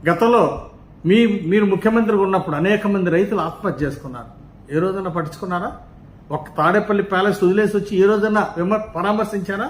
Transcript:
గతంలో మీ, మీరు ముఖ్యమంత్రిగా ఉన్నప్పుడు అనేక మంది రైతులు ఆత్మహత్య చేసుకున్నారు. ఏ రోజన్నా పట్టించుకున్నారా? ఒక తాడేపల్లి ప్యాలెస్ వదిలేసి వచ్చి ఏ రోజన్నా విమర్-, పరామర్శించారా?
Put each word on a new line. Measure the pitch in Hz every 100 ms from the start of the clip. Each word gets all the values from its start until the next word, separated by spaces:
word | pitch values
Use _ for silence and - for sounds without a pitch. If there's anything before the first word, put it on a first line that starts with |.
| 151
గతంలో | 170 233 240 160 - - - - - 160
మీ, | 208 233 196 165
మీరు | 202 208
ముఖ్యమంత్రిగా | 190 214 226 226 208 190
ఉన్నప్పుడు | 190 165 147
అనేక | 180 208 208
మంది | 196 175 165
రైతులు | 202 202 160
ఆత్మహత్య | - 202 135 143
చేసుకున్నారు. | 135 139 123 113 - - - - 147
ఏ |
రోజన్నా | 185 190 190 170
పట్టించుకున్నారా? | 156 - 190 180 202 - - - - - - 147
ఒక | - -
తాడేపల్లి | 156 202 - 202 185
ప్యాలెస్ | 185 202 - 180
వదిలేసి | 196 208 202
వచ్చి | - 190
ఏ | 196
రోజన్నా | 214 214 214 190 -
విమర్-, | 175 214 214 160
పరామర్శించారా? | 196 208 208 202 180 196 262